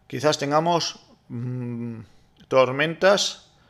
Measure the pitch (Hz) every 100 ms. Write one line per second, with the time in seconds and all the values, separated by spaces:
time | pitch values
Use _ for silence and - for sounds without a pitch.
0 | - 131 147 147 143 147 165 170 - -
1 | _ _ - 123 123 127 120 120 117 113
2 | 104 - _ _ - 135 127 135 156 160
3 | 185 - - - - _ _